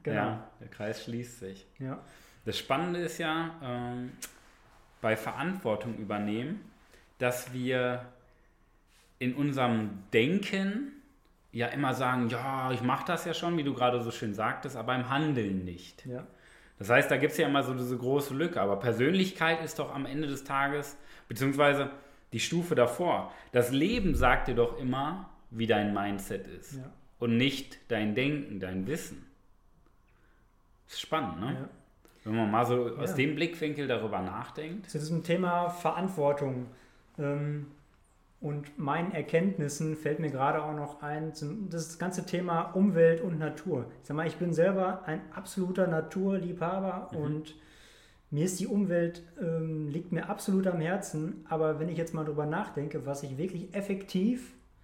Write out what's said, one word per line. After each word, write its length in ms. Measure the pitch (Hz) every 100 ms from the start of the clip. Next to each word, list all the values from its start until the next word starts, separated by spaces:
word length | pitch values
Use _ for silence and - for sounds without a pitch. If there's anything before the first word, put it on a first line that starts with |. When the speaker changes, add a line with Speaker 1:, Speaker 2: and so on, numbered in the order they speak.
Speaker 1:
genau. 140 | - 107
Speaker 2:
Ja, 320 | 107 110 - -
der 80 | 117
Kreis 340 | - 107 110
schließt 340 | - 117 120 -
sich. 260 | 95 98 - -
Speaker 1:
Ja. 200 | 131 - - - - -
Speaker 2:
Das 140 | - 101
Spannende 420 | - 135 175 175
ist 180 | 165 -
ja, 320 | 165 160 165 165
ähm, 500 | 131 123 123 123 127 - - - - - - - - -
bei 160 | 113 110
Verantwortung 800 | - 113 160 190 120 107 120 107
übernehmen, 640 | 101 104 104 110 135 202 - - - - - -
dass 340 | 123 123 -
wir 520 | 127 127 127 123 123 123 - - _ _ _ _ _ _ _ _ _
in 160 | 127
unserem 680 | 127 143 135 123 113 107 98 -
Denken 800 | 113 127 196 - 196 196 214 285 - - _ _ _ _
ja 160 | 117 117
immer 260 | 139 135
sagen, 340 | 120 127 127 117
„Ja, 420 | 117 135 135 131
ich 100 | 120
mach 200 | 123 143
das 200 | - 170
ja 80 | 170
schon“, 220 | 156 170 170
wie 60 |
du 80 | 139
gerade 280 | 117 123 123
so 80 | 117
schön 240 | - 113
sagtest, 420 | 101 113 127 135 123
aber 180 | 113
im 140 | 127 120
Handeln 560 | 139 156 131 104 95
nicht. 400 | 90 87 - - 131
Speaker 1:
Ja. 200 | 123 - - - - - -
Speaker 2:
Das 120 | 101
heißt, 200 | 127 139
da 60 | 135
gibt's 220 | 143 147
ja 80 | 147
immer 140 | 139
so 100 | 127
diese 240 | 127 123 123
große 380 | 123 139 139
Lücke, 260 | 135 170 -
aber 160 | 98 98
Persönlichkeit 840 | 123 110 135 190 185 - 165 165
ist 140 | 160 -
doch 160 | 135
am 100 | 139
Ende 240 | 139 139 151
des 160 | 131
Tages, 540 | - 139 139 147 143 - - - -
beziehungsweise 600 | 110 135 139 143 143 139 - - - -
die 80 | 117
Stufe 340 | - 170 170
davor. 580 | 139 120 - 175 104 92 - -
Das 180 | 127 120
Leben 440 | 135 170 247 190
sagt 340 | 123 127 135 131
dir 60 |
doch 240 | 120 120 -
immer, 520 | 127 127 143 185 185 - -
wie 160 | 113 113
dein 280 | 107 104
Mindset 520 | 101 101 101 - 95 95
ist 280 | 90 -
Speaker 1:
Ja. 160 | 135 131 - - -
Speaker 2:
und 200 | 120 117
nicht 400 | 135 135 - - -
dein 260 | 110 107
Denken, 460 | 104 135 147 - 101
dein 260 | 92 92 95
Wissen. 380 | 165 - - - - _ _ _ - _ _ _ _ _ _ _ _ _ _ -
Das 80 |
ist 60 | -
spannend, 400 | - 160 113 80
ne? 120 | 117 135
Speaker 1:
Ja. 80 | 143 - - _ - -
Speaker 2:
Wenn 120 | 110 113
man 140 | 107
mal 160 | 110 120
so 300 | 123 120 -
aus 140 | 120
Speaker 1:
Ja. 60 | 151
Speaker 2:
dem 200 | 139 143
Blickwinkel 500 | 170 - 156 143 135
darüber 340 | 113 107 98
nachdenkt. 720 | 92 101 120 - 156 196 -
Speaker 1:
Zu 80 | 151
diesem 240 | 151 165
Thema 460 | 165 175 180 170 175
Verantwortung, 960 | - 160 170 190 175 143 143 139 123 120 - - - _ -
ähm, 500 | 143 143 147 147 143 - _ _ _ _ _ _
und 380 | 151 147 143 -
meinen 340 | 139 156 175
Erkenntnissen 840 | 170 147 165 196 185 147 - 156 151
fällt 220 | 143 156
mir 120 | 156
gerade 320 | 131 139 156
auch 120 | 151
noch 280 | 151 147 -
ein, 300 | 147 151 160
zum, 380 | 151 147 214 190
das 280 | 170 156 -
ganze 280 | 180 185 -
Thema 360 | 175 180 165 170
Umwelt 460 | 190 202 165 165 165
und 160 | 175 160
Natur. 480 | 151 - 190 139 110 -
Ich 60 | -
sag 80 | 147
mal, 100 | 165
ich 100 | -
bin 160 | 180
selber 520 | 147 180 196 185 190 -
ein 140 | 160 -
absoluter 540 | - - - 185 185 180
Naturliebhaber 1200 | 160 156 190 196 190 170 175 170 190 190 180 -
Speaker 2:
Mhm. 60 | 160
Speaker 1:
und 360 | 151 151 156 - - - - - - - _
mir 140 | 147
ist 160 | 180 185
die 60 | 220
Umwelt, 560 | 208 180 175 170 - - -
ähm, 480 | 165 165 160 156 151
liegt 240 | 143 -
mir 160 | 170 -
absolut 380 | 202 - 190 185
am 140 | 175
Herzen, 640 | 160 196 - 151 156 - -
aber 320 | 160 156 147
wenn 80 | 165
ich 80 | 165
jetzt 160 | 165
mal 120 | 160
drüber 200 | 156 147
nachdenke, 600 | 147 165 208 - 143 151 127
was 160 | 139
ich 160 | 139 131
wirklich 360 | 175 175 -
effektiv 800 | 202 196 190 - 180 208 247 - - - -